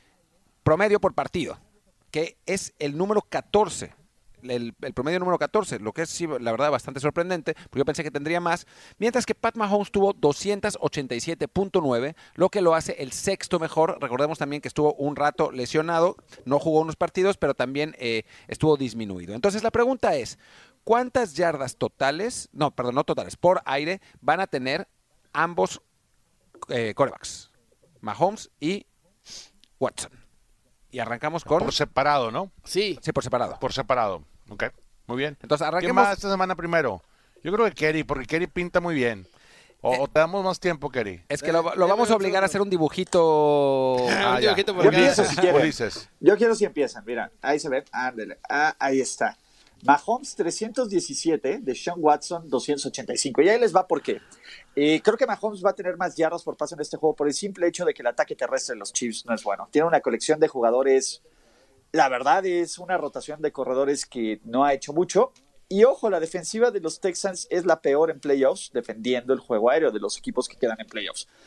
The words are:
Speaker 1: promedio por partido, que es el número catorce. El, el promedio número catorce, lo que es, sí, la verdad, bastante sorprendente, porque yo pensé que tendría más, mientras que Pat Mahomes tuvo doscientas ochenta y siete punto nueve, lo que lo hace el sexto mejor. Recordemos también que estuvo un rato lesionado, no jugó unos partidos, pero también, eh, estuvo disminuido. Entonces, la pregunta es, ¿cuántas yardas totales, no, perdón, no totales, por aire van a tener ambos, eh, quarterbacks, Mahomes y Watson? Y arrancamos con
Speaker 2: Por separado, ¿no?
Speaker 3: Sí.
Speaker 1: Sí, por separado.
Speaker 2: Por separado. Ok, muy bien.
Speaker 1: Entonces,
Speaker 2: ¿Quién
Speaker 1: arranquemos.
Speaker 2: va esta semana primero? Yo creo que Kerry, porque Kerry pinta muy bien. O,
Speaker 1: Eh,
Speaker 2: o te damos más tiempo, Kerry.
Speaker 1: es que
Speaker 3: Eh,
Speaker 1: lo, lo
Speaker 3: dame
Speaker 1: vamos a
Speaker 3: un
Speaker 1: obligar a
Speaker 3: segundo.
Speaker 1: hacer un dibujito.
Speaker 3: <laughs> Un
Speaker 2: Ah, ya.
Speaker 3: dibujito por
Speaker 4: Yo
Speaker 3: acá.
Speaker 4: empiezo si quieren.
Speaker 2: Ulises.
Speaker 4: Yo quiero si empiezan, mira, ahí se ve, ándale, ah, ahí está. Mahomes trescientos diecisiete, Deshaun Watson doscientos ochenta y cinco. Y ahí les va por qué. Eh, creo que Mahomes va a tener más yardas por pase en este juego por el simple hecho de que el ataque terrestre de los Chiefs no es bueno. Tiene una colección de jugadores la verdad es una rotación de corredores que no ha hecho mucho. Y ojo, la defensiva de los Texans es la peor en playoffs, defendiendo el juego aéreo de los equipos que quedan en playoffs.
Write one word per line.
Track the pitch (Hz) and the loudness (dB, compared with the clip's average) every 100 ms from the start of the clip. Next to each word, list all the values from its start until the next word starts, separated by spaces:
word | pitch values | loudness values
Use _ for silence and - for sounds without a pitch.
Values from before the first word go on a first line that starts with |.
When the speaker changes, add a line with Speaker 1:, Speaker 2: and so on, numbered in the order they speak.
| _ _ _ _ _ _ | _ _ _ _ _ _
Speaker 1:
promedio | - 160 208 202 | 2 4 4 4
por | 185 | 2
partido, | 139 135 180 139 - _ _ _ _ _ | -2 -4 -4 -6 -8 _ _ _ _ _
que | 151 165 - - | -6 -6 -6 -4
es | 190 - - | -4 -6 -8
el | 147 147 | -4 -2
número | 190 208 | 0 0
catorce. | - 135 - 202 214 - - - _ _ _ - | 0 -4 0 2 2 -2 -12 -16 _ _ _ -16
El, | 123 123 117 - | -6 -4 -6 -10
el | 139 | -8
promedio | 120 139 180 | -6 -2 0
número | 180 170 | 0 0
catorce, | 147 220 202 113 | 2 0 0 -4
lo | 107 | -6
que | 147 | -6
es, | 165 | -6
sí, | - 165 | -6 -6
la | 131 117 | -4 -2
verdad, | 113 147 | 0 2
bastante | 143 - 127 | 0 -4 -4
sorprendente, | 147 170 175 180 160 | -2 -2 -2 -4 -4
porque | - - 127 | -8 -6 -2
yo | 139 | -2
pensé | 147 | -2
que | 151 | -4
tendría | 143 147 175 | -6 -2 -2
más, | 175 175 - - - - | 0 -2 -4 -20 -20 -4
mientras | 220 247 | -2 0
que | - | -2
Pat | - 226 226 | -2 -2 -2
Mahomes | 202 208 202 | 0 0 0
tuvo | 202 196 | 2 2
doscientas | - 147 143 190 202 208 - | 2 0 0 -2 -2 -4 -4
ochenta | 151 151 131 | -4 -4 -6
y | 117 | -6
siete | 160 165 147 | -6 -6 -4
punto | 180 196 190 | -2 0 0
nueve, | 147 120 139 - - | 2 0 -2 -8 -2
lo | - 185 | 4 4
que | 208 | 6
lo | 175 | 4
hace | 160 - - | 4 2 -6
el | 135 | -8
sexto | - - 196 - 175 | -4 -2 -2 0 -2
mejor. | 160 - 160 - | 0 2 2 0
Recordemos | 131 123 151 160 | -2 0 0 -2
también | 143 143 | -6 -6
que | 131 | -6
estuvo | - 151 147 | 0 2 2
un | 143 139 | -2 0
rato | 147 - 151 | 0 0 -2
lesionado, | 131 123 156 165 165 175 - _ - | -2 -2 -2 0 2 2 0 _ -12
no | 131 143 | 0 0
jugó | 160 156 | 2 2
unos | 160 151 | 2 -2
partidos, | 170 190 190 190 | -2 0 0 2
pero | 196 | -2
también, | - 127 139 156 - | -2 -2 -4 -6 -4
eh, | 120 113 - - - | -4 -4 -6 -14 -14
estuvo | 110 156 143 | -2 2 2
disminuido. | 131 113 107 90 87 | 0 -6 -8 -8 -10
Entonces, | 110 202 208 | -2 -2 0
la | 220 | 0
pregunta | 226 240 269 226 | 2 0 0 0
es, | 147 110 - _ - - _ | 0 -4 -12 _ -20 -20 _
¿cuántas | - 226 254 262 214 | 0 2 2 0 -2
yardas | 143 170 151 131 - | 0 0 0 -6 -4
totales, | 120 - 139 151 226 - - | -4 0 0 0 -4 -8 -10
no, | 139 143 | -2 -2
perdón, | - 123 127 | -2 -2 -2
no | |
totales, | 156 139 90 - | -2 -4 -6 0
por | 175 185 | 2 2
aire | - 139 151 196 _ - | 0 -4 -2 -6 _ -6
van | 127 165 | -2 0
a | 190 | 0
tener | 139 127 156 - _ _ _ _ | -4 -2 -4 -6 _ _ _ _
ambos, | 143 170 175 185 - _ _ _ _ _ _ _ - - | -2 -2 0 -4 -4 _ _ _ _ _ _ _ -18 -6
eh, | 127 113 | -4 -2
quarterbacks, | 101 135 - - - - _ _ _ _ _ | 0 0 -2 -14 -16 -18 _ _ _ _ _
Mahomes | 107 110 180 214 - _ | -10 -2 -2 -2 -14 _
y | 151 196 - _ _ _ - - - _ _ - | -4 -4 -8 _ _ _ -20 -20 -20 _ _ -6
Watson? | 127 - - - _ _ _ _ _ _ _ | -6 -6 -12 -16 _ _ _ _ _ _ _
Y | 127 | -8
arrancamos | 113 117 151 165 | -6 -6 -6 -6
con | - 160 | 0 0
Speaker 2:
Por | 226 | 2
separado, | - 147 - 139 143 113 | -2 -2 0 2 2 0
¿no? | 123 196 _ | -4 -8 _
Speaker 3:
Sí. | - 180 208 143 | -6 -2 -2 -4
Speaker 1:
Sí, | - | -4
por | 139 | -4
separado. | 107 120 104 - | -2 -2 -2 -4
Speaker 2:
Por | 127 | -6
separado. | - 110 127 107 87 73 - - | -4 -2 0 0 -4 -12 -20 -18
Ok, | 101 117 - _ _ - | -8 -8 -8 _ _ -8
muy | 123 | -4
bien. | 147 143 | -4 -6
Speaker 1:
Entonces, | 117 147 156 | -2 -2 0
Speaker 2:
¿Quién | |
Speaker 1:
arranquemos. | 170 175 254 | -2 2 4
Speaker 2:
va | 202 | 4
esta | 196 202 | 2 -2
semana | 190 185 | 0 0
primero? | 175 170 165 131 92 _ _ _ _ | -2 -2 0 0 -4 _ _ _ _
Yo | 160 | -4
creo | 208 | 0
que | 220 | 0
Kerry, | 120 151 156 | 2 0 0
porque | 143 139 127 | -2 -6 -4
Kerry | 160 175 | -4 -2
pinta | 180 175 180 | -4 -2 -2
muy | 170 | 0
bien. | 151 120 101 92 _ _ - - _ | 0 -2 -4 -12 _ _ -20 -20 _
O, | 117 | -2
Speaker 1:
Eh, | 127 | 0
Speaker 2:
o | 139 | 2
te | 151 | 2
damos | 165 196 | 2 0
más | 190 175 | -2 -2
tiempo, | 180 156 143 | -2 -2 -4
Kerry. | 127 104 87 - | -4 -4 -6 -8
Speaker 1:
es | 143 | -4
que | 156 | 0
Speaker 3:
Eh, | |
Speaker 1:
lo, | 165 | 0
lo | 165 | 0
Speaker 3:
dame | 185 180 | 2 4
Speaker 1:
vamos | 208 226 | 4 4
a | |
Speaker 3:
un | 220 | 2
Speaker 1:
obligar | 190 190 | 2 2
a | 190 | 2
Speaker 3:
segundo. | |
Speaker 1:
hacer | 190 | 0
un | 202 | 0
dibujito. | 180 151 - 185 180 165 151 151 147 139 135 131 | 0 0 -2 0 4 4 6 4 4 4 2 2
Speaker 3:
<laughs> | 127 | 2
Un | 123 | 2
Speaker 2:
Ah, | - 123 | 2 2
ya. | 127 - | 2 2
Speaker 3:
dibujito | 202 202 | 2 0
por | 185 | 4
Speaker 4:
Yo | - | 6
Speaker 3:
acá. | 180 | 6
Speaker 4:
empiezo | 180 208 | 6 4
si | 196 - | 2 2
quieren. | 180 143 | 4 6
Speaker 2:
Ulises. | 139 - 107 - - - | 4 0 -4 -6 -16 0
Speaker 4:
Yo | 151 202 | 4 6
quiero | 233 | 4
si | 220 196 | 2 0
empiezan, | 147 131 113 104 | 0 -2 -4 -8
mira, | 120 101 _ | -6 -8 _
ahí | 131 147 | -2 -2
se | 156 | -2
ve, | 127 - | -4 -4
ándale, | 117 127 117 95 - - | -6 -6 -6 -10 -12 -6
ah, | 143 156 - | 0 0 0
ahí | 139 135 | 0 0
está. | 123 - 113 - _ _ _ _ | -2 -2 -4 -4 _ _ _ _
Mahomes | - 143 - 247 - | 2 2 2 -6 -4
trescientos | - 170 165 220 214 240 | -6 -4 -4 -6 -4 -2
diecisiete, | 185 175 139 165 151 131 220 | -2 -2 -4 0 0 0 -4
Deshaun | 220 123 180 175 | -4 -6 -6 0
Watson | 151 147 - 170 160 | 2 2 -2 -10 -4
doscientos | 123 127 143 | -4 -2 -4
ochenta | 139 - 113 | -4 -8 -6
y | - | -4
cinco. | 143 120 | -2 4
Y | 170 | 4
ahí | 233 | 4
les | 226 | 4
va | 180 - | 2 2
por | 156 | -2
qué. | - 104 - - - - - - | -2 -6 -8 -20 -20 -20 -8 0
Eh, | 151 156 | 2 4
creo | - 226 | 2 2
que | 240 | 0
Mahomes | 196 214 202 | -2 -4 -2
va | 185 | -2
a | |
tener | 185 180 175 | -2 -4 -4
más | 180 - | -4 0
yardas | 160 170 | 0 -2
por | - 143 | -8 -6
pase | 151 | -8
en | 160 | -8
este | 147 - | -10 -2
juego | 156 151 | 0 2
por | 147 | -2
el | |
simple | 139 202 190 175 | -2 -6 -2 -2
hecho | 170 165 | 0 -2
de | |
que | - | -2
el | 120 | -2
ataque | - - 156 | -2 -4 -4
terrestre | 120 131 - | -4 -4 -4
de | 113 | -8
los | 101 | -8
Chiefs | - 120 110 | -6 -6 -6
no | 120 | -6
es | 113 | -4
bueno. | 104 98 101 | -4 -6 -2
Tiene | 147 165 | 0 2
una | 156 | 2
colección | 131 - - 156 | 2 -2 0 2
de | 156 | 2
jugadores | 131 117 123 135 131 - - _ _ _ _ _ _ _ | 2 2 4 4 4 2 -8 _ _ _ _ _ _ _
la | 156 139 | 0 2
verdad | 127 131 185 | 2 2 2
es | 190 175 165 - | 2 -2 -4 -8
una | 175 180 | -4 -4
rotación | 147 131 - 151 | -4 -8 -12 -6
de | 156 | -4
corredores | - 127 131 139 143 | -4 -2 0 0 0
que | - 123 110 107 | -4 -6 -4 -4
no | 113 123 | -4 0
ha | 143 | 2
hecho | 135 - | 0 -2
mucho. | 151 175 185 254 _ _ _ - | -2 0 2 2 _ _ _ -4
Y | 196 | 4
ojo, | 240 349 220 | 4 4 0
la | 175 | 0
defensiva | 160 185 165 220 240 | -2 -6 -6 0 0
de | 202 | 0
los | 160 - | -4 -4
Texans | 190 170 196 180 - | -4 -2 -6 -6 -4
es | 180 175 | -2 2
la | 160 | 2
peor | 147 139 165 | 2 2 2
en | 143 | 0
playoffs, | 147 139 131 185 - | 0 2 2 0 -6
defendiendo | 123 113 110 113 123 123 | -8 -6 -6 -2 -2 0
el | 131 | -2
juego | - 113 117 | 0 2 4
aéreo | 156 143 | 4 2
de | 107 | 0
los | 101 - | -4 -6
equipos | - 113 - | -6 -4 -6
que | - | -2
quedan | 117 110 | -2 -2
en | 110 | -4
playoffs. | 110 98 - - _ | -2 -2 -8 -14 _